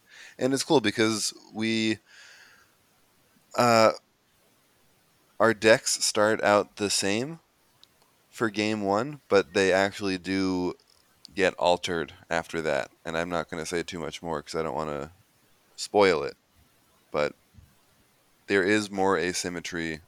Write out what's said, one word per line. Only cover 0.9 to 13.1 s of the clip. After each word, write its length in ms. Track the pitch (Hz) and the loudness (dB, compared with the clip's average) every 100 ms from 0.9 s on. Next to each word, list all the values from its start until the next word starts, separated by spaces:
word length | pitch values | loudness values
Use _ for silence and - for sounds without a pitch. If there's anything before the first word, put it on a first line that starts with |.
| 104 110 107 - - - | 0 0 0 -6 -10 -14
we, 460 | 101 110 113 110 107 _ - - - - _ _ _ _ _ _ _ _ _ _ 101 | -6 -2 0 -2 -4 _ -20 -20 -20 -20 _ _ _ _ _ _ _ _ _ _ 0
uh, 340 | 120 113 110 - _ _ _ _ _ _ _ _ _ _ _ _ _ - | 4 6 6 2 _ _ _ _ _ _ _ _ _ _ _ _ _ 0
our 140 | 110 | 2
decks 500 | 107 110 127 - - | 4 4 4 2 -4
start 400 | - 107 107 110 | -2 2 2 2
out 340 | 90 104 92 - | 4 2 2 -4
the 120 | 101 | -4
same 500 | - 98 104 139 165 _ _ _ _ _ _ _ _ _ | -2 -2 -2 -4 -10 _ _ _ _ _ _ _ _ _
for 200 | - 113 | -4 -4
game 320 | 104 107 110 | 0 -2 -2
one, 400 | 98 101 135 147 - | 0 0 -2 -10 0
but 240 | 101 87 | 2 2
they 180 | 98 95 | 2 4
actually 440 | 90 98 - 101 92 | 4 2 -2 -6 -4
do 560 | 87 95 95 92 90 - _ _ _ _ - | -4 -2 -2 -2 -4 -8 _ _ _ _ -12
get 200 | 92 92 - | -2 0 0
altered 580 | 85 90 - 85 73 - - | 0 0 -2 -6 -6 -10 -6
after 320 | 85 82 82 | -6 -4 -6
that. 300 | 78 69 55 _ | -2 -2 -4 _
And 120 | - | -8